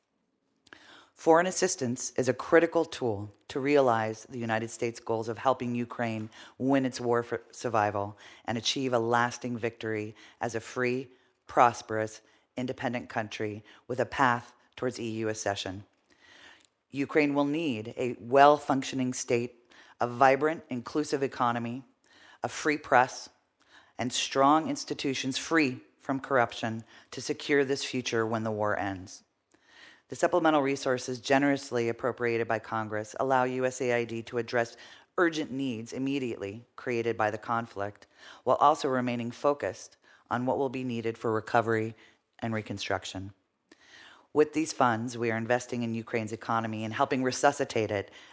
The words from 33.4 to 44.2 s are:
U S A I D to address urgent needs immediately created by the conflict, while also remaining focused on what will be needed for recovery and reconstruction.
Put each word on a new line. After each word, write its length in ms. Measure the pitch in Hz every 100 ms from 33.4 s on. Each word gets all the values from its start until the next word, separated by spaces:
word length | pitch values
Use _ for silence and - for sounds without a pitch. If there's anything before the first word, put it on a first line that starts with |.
U 240 | 127 127 127
S 120 | 127
A 120 | 131
I 120 | 120 117
D 180 | 117
to 160 | 110 123
address 360 | 113 123 117 - - - _ -
urgent 320 | 170 156 151
needs 420 | 131 135 110 117
immediately 720 | 127 135 139 123 - 98 110 - -
created 400 | - 117 117 110
by 140 | 107
the 80 | 107
conflict, 720 | - 117 117 98 101 - - _ - - -
while 120 | 127
also 300 | 143 156 143
remaining 420 | 131 123 120 117
focused 680 | 110 147 143 95 - - - _ _ _
on 160 | 120 127
what 100 | 110
will 120 | 135
be 140 | 131
needed 360 | 127 117 113 110
for 120 | 120
recovery 640 | 110 - 120 110 113 110 - - _ _ _
and 160 | 117 110
reconstruction. 800 | 104 104 - 98 - 95 98 - _ _ _ - _ - - -